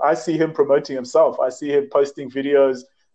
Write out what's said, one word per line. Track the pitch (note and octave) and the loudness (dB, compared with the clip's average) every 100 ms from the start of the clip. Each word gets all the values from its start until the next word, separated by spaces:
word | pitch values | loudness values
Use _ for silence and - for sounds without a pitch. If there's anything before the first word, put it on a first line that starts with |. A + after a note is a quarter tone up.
I | C#3+ | 0
see | E3 - D#3+ | 0 -2 -2
him | D#3+ | 0
promoting | D#3+ C#3+ C#3+ D3+ C3 | 0 2 0 0 -8
himself. | B2 D#3 D3+ - | -2 2 2 2
I | C3 | -4
see | - D3 | -4 -2
him | C#3+ C#3 | -2 0
posting | C#3+ C#3+ D3 C3 | 0 0 -4 -10
videos, | C3+ C#3 C#3+ C3+ B2+ - _ _ | -6 2 4 4 0 -10 _ _